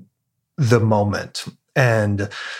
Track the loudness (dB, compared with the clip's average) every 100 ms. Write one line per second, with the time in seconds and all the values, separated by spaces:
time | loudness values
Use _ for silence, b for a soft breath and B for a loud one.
0 | -20 _ _ _ _ -2 2 4 4 2
1 | 0 -2 -8 -12 -14 -16 _ 0 2 2
2 | 0 -2 -4 B B B